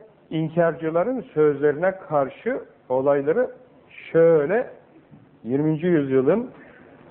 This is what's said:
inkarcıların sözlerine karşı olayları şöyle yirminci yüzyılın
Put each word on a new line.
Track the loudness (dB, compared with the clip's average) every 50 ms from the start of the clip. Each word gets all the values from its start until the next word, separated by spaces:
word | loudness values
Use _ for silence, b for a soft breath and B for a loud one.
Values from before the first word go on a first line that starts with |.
| -20 -20 _ _ _ -6
inkarcıların | -4 -4 -4 -2 0 0 0 0 -2 -4 -4 -2 -2 -2 -2 -2 -4 -6
sözlerine | -8 -4 0 2 2 2 2 2 0 0 0 0 -2 -2
karşı | -2 -4 -6 -4 -2 -2 -2 -2 -6 -8 -8 -6 -6 -6 -8 -14 _ _ _ -4
olayları | -2 0 2 2 0 2 0 0 -2 -2 -2 -4 -8 -14 -20 _ _ _ _ _ -20 -20 -10 -2
şöyle | 2 4 6 6 6 4 2 2 0 -2 -4 -6 -12 -20 _ _ -20 -20 _ _ -20 -20 -20 _ _ _ -6
yirminci | -4 -2 0 0 0 0 0 0
yüzyılın | 0 0 0 0 2 0 2 2 2 2 0 -2 -8 -14 B B B B B B B -20 -20 -6 0